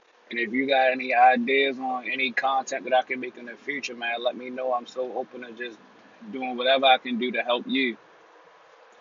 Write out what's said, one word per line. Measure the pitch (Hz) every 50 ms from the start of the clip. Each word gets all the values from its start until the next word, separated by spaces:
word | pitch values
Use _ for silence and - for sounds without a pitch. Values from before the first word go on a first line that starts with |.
| _ _ _ _ _ -
And | 120 117
if | 117 107 120
you | 131 135
got | 135 135 131 131 131
any | 127 131 127 127 120
ideas | 120 123 127 127 120 117 131 135 139 139 139 127 127
on | 131 131 127 127 120
any | 107 131 131 131 127
content | 117 - 131 131 135 131 127 - 135 110 92
that | 123 127
I | 127
can | 127 - 131 127
make | 131 123 113
in | 123 120
the | 120 113
future, | 107 120 135 143 139 - 131 120
man, | 120 117 117 120 120 120
let | 123 -
me | 117 123 127
know. | 127 127 127 127
I'm | 123 120 120
so | - - 127 127 123 101
open | 123 127 - 127 123
to | 123 120 113
just | 117 123 120 107 101 - - - - - - - - 117 107
doing | 104 131 131 127 123
whatever | 120 123 131 135 135 135
I | 135 131 127
can | - 127 123
do | 110 123 123
to | 110 117
help | 117 123 120 123 117
you. | 120 123 135 135 120 110 - - - - - - - - - - - - - - - - - - - - -